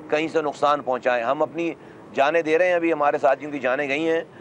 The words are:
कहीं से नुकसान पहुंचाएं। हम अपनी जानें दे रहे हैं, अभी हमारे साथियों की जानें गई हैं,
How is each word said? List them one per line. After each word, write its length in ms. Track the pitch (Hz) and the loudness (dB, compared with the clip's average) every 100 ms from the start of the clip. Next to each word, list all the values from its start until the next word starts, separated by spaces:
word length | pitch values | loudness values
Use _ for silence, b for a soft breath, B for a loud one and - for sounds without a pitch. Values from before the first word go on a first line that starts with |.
| - | -4
कहीं 160 | 151 160 | -2 0
से 140 | 160 | -2
नुकसान 400 | 151 - 147 147 | -4 0 0 0
पहुंचाएं। 420 | 123 127 127 123 | -2 -2 0 0
हम 180 | 120 147 | 0 0
अपनी 340 | 156 156 170 - B B B 117 | -2 -4 -6 -8 B B B 0
जानें 280 | 139 165 | 2 2
दे 140 | 156 160 | 2 2
रहे 100 | 180 | 4
हैं, 80 | 175 | 2
अभी 160 | 165 | 2
हमारे 260 | 151 147 147 | 2 2 2
साथियों 340 | 143 135 147 | 2 2 -2
की 80 | 143 | -4
जानें 280 | 127 131 143 | -2 -2 -2
गई 160 | 143 | -2
हैं, 220 | 165 165 - B | 0 -2 -4 B